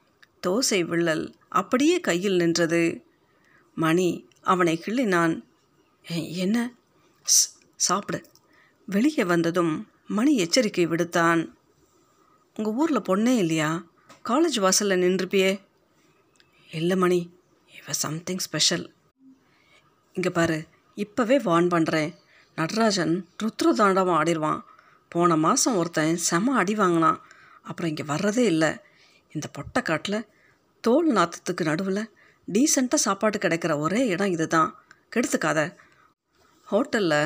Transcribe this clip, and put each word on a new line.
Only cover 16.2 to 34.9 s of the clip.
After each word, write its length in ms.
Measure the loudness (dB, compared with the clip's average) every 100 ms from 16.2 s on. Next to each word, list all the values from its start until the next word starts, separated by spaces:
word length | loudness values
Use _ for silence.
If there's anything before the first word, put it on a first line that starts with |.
| _ _ _ _ -14
"இல்ல 260 | -4 0 2
மணி, 240 | 2 2 -2 -12 _ _ _
இவ 120 | -20 -8 -6
something 380 | -6 -6 -8 -8
special." 420 | -6 -2 0 -2 -6 _ _ _ -20 _ _ _ _ _ _ _ _ -6
"இங்க 140 | -4
பாரு, 280 | -2 -2 -2 -8 _ _ -12
இப்பவே 380 | -8 -4 0 0
வார்ன் 300 | 2 2 2
பண்றேன், 440 | 2 0 0 -2 -8 _ _ _ -8
நடராஜன் 580 | -4 0 0 0 0 -2 -6 -8
ருத்ர 340 | -8 0 2
தாண்டவம் 420 | 4 4 4 2
ஆடிருவான். 460 | 2 2 0 -2 -4 -8 -20 _ _ _
போன 240 | 0 2 4
மாசம் 400 | 2 2 0 0
ஒருத்தன் 400 | -2 0 0 0
செம 380 | -2 0 0
அடி 200 | 0 0
வாங்கினான், 440 | 0 2 4 2 0 -8 -20 -20 -20
அப்புறம் 280 | -16 -8 -6
இங்க 140 | -6
வர்றதே 400 | -6 -2 -2 0
இல்ல. 200 | 2 2 0 -2 -14 _ _ _ _
இந்த 120 | -12 -10
பொட்டக்காட்டுல 640 | -12 -8 -6 -4 -4 -4 -8 -8 _ _ _ _ _
தோல் 260 | 0 2 2
நாத்தத்துக்கு 500 | 2 0 -2 -8 -4
நடுவுல 360 | -2 -2 -2 -4 -6 _ _ _ -4
டீசென்ட்டா 460 | 0 2 2 0
சாப்பாடு 440 | 0 0 0 -2 0
கிடைக்கிற 340 | -2 -2 -2 -2
ஒரே 220 | -2 0 0
இடம் 240 | 0 -2
இதுதான். 400 | -2 0 2 0 -4 -20